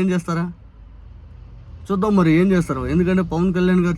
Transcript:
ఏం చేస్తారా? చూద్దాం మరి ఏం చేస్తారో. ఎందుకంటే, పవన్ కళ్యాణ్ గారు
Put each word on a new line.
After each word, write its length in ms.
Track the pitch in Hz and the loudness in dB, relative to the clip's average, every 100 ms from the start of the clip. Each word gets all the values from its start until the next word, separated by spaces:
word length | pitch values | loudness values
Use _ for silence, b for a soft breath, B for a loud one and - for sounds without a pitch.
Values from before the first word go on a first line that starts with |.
ఏం 80 | 185 | 0
చేస్తారా? 320 | 180 170 165 175 170 - - - - - - - - - - - - - | -2 -4 -4 -6 -10 -20 -20 -20 -20 -20 -20 -20 -20 -20 -20 -20 -14 -6
చూద్దాం 280 | 196 214 196 | -2 2 4
మరి 160 | 165 160 | 4 4
ఏం 80 | 190 | 4
చేస్తారో. 340 | 185 160 131 127 | 2 0 -4 -2
ఎందుకంటే, 360 | 165 175 185 170 | 0 2 0 0
పవన్ 220 | 160 185 | -2 0
కళ్యాణ్ 280 | 180 180 185 | 0 2 2
గారు 120 | 175 | 0